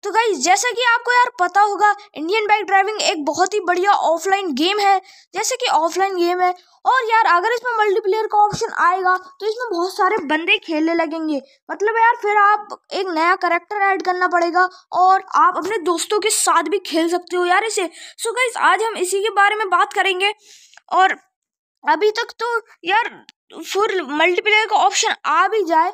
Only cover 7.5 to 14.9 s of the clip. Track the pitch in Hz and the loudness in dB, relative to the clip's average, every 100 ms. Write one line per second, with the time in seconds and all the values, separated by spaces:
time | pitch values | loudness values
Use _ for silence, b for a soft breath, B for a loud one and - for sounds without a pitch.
7.5 | 480 494 453 427 392 415 427 440 415 415 | -2 -2 0 2 2 0 -2 0 2 2
8.5 | - 453 - 330 370 359 370 370 _ 403 | 0 -6 0 0 2 0 0 -4 _ -6
9.5 | 440 494 349 359 381 381 427 294 311 339 | -6 -4 -4 -4 -2 0 0 -2 -4 0
10.5 | 427 - 311 320 339 320 320 311 285 b | -2 -2 -2 0 0 -2 -4 -4 -6 b
11.5 | b _ 330 403 453 453 466 415 415 403 | b _ -4 -2 2 2 2 0 2 4
12.5 | 415 - - _ - 381 320 330 381 359 | 2 -2 -18 _ -6 -4 0 0 2 0
13.5 | 339 339 415 392 392 359 359 359 349 339 | -2 -4 -2 0 0 -2 -2 0 0 0
14.5 | 339 370 359 B | 0 0 -2 B